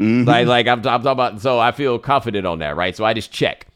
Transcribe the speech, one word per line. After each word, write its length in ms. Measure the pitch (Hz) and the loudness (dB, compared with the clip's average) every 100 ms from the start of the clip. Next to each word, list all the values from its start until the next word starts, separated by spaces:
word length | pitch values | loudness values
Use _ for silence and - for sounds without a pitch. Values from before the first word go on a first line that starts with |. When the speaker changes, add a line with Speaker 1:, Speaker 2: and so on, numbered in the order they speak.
Speaker 1:
Mm-hmm. 260 | 107 120 120 | 0 2 4
Speaker 2:
Like, 200 | 117 120 | 4 4
like, 200 | 120 117 | 2 2
I'm, 120 | 120 | 0
I'm 40 | |
talking 240 | 123 120 135 | 0 -2 0
about, 320 | 127 123 104 | 0 -2 -2
so 180 | 131 123 | 0 2
I 140 | 117 | 2
feel 260 | 123 139 120 | 0 -2 -2
confident 480 | 131 139 117 101 92 | 0 0 0 -4 -2
on 140 | 82 | -4
that, 160 | 73 76 | -4 -4
right? 180 | 92 | -4
So 120 | 90 110 | -2 -2
I 80 | |
just 180 | 113 - | -2 -6
check. 360 | - 117 - - | -4 -4 -4 -18